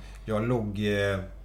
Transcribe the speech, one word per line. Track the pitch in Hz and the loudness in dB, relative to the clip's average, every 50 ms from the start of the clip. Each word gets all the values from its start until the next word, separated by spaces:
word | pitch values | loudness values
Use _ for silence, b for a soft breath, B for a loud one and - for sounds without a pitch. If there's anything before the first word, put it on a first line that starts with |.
| b b b b - | b b b b -4
Jag | 110 107 104 110 | -2 0 0 2
låg, | 120 127 117 107 104 98 104 | 2 2 2 0 0 0 0
eh, | 107 104 104 101 101 98 98 92 92 92 - - | 2 2 4 4 4 2 2 0 -2 -6 -10 -14